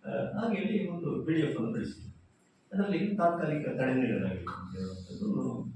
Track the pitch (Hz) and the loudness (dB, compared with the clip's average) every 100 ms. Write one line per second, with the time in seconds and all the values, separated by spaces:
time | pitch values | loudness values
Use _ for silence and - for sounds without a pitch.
0 | - - - 208 226 190 - 190 175 170 | -2 -2 -2 -2 0 0 2 2 0 -2
1 | 156 - 151 160 - 117 113 - - - | -2 -2 2 2 2 0 -2 -2 -4 -8
2 | - - - _ _ _ _ 196 202 170 | -14 -16 -20 _ _ _ _ 0 2 2
3 | 208 196 170 170 151 147 127 - 127 131 | 2 4 4 4 0 0 -2 0 2 4
4 | 117 98 92 90 - 92 92 95 92 92 | 4 2 0 -2 -6 -8 -8 -6 -6 -6
5 | - 95 104 - 127 - - | -10 -4 0 2 0 -2 -6